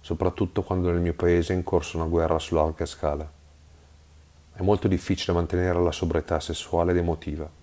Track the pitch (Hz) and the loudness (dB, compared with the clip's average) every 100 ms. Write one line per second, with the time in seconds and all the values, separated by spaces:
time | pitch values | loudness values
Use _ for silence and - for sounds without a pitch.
0 | - 82 90 - 92 - 92 92 90 87 | -6 0 0 0 -2 -2 -2 0 2 2
1 | 87 82 87 87 85 92 87 90 - 82 | 0 2 4 4 2 -2 2 0 0 -4
2 | 82 82 80 80 - 82 78 78 80 - | 0 0 2 0 0 2 2 0 -8 -4
3 | 78 73 78 - - - - - - - | -4 -4 -8 -16 -20 -20 -20 -20 -20 -20
4 | - - - - - - 95 104 101 90 | -20 -20 -20 -20 -20 -4 0 2 2 0
5 | - 101 - 87 85 87 90 87 87 80 | 0 -4 0 0 0 0 0 2 0 0
6 | 85 80 - 80 - 82 - 85 85 87 | -2 -2 0 -4 -4 -8 -2 0 2 2
7 | 85 80 - 76 78 - | 0 -2 -4 -8 -10 -14